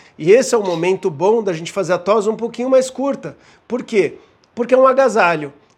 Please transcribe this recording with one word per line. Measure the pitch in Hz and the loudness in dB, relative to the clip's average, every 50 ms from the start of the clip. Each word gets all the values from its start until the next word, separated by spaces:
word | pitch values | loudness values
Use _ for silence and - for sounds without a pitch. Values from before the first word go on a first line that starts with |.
| - _ _ | -20 _ _
E | - 151 170 | -4 2 4
esse | 208 262 254 254 247 | 4 4 4 2 0
é | 226 | -2
o | 202 | -2
momento | 185 170 160 170 180 190 185 196 190 | -2 -4 -2 -2 -2 -2 -2 -2 -6
bom | 151 135 170 202 226 233 214 | -4 0 0 2 2 0 0
da | 196 170 | -4 -6
gente | 160 170 - - | -6 -8 -8 -6
fazer | 202 190 156 180 | -6 -2 -2 -2
a | 170 | -2
tosa | 175 196 214 226 190 214 | 0 0 0 0 0 -2
um | 220 | -4
pouquinho | - 226 226 - - 247 262 | -4 -8 -10 -8 -6 -2 0
mais | 262 262 254 254 | 2 2 2 0
curta. | - - 262 277 240 - - 151 123 - _ _ _ _ _ | -4 -6 -4 -4 -4 -6 -10 -14 -16 -18 _ _ _ _ _
Por | - 226 247 - | -8 -8 -8 -6
quê? | - 226 202 165 127 - - - _ _ _ _ _ _ | -2 0 0 0 0 -4 -10 -20 _ _ _ _ _ _
Porque | 220 240 233 254 | -8 -2 0 2
é | 254 | 4
um | 262 | 4
agasalho. | 262 262 262 269 247 196 220 185 175 170 156 147 139 - _ _ _ _ | 4 4 4 2 2 2 2 2 2 2 -2 -4 -10 -12 _ _ _ _